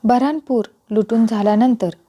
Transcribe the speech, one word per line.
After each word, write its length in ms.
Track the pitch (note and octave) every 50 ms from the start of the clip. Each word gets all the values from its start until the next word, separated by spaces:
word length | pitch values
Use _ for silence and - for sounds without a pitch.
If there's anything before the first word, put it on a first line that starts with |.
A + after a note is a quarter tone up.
| -
बऱ्हाणपूर 600 | A3 B3 B3 B3+ C#4+ D4+ D#4 D4 - C4 A#3 G#3 - _ _ _ _
लुटून 360 | G#3 G#3+ G#3+ G#3 A3+ A3+ A3+
झाल्यानंतर 640 | A3 A3+ G#3 G3+ G#3 G#3 G#3+ A#3+ B3+ B3 A3+ - F3 E3 _ _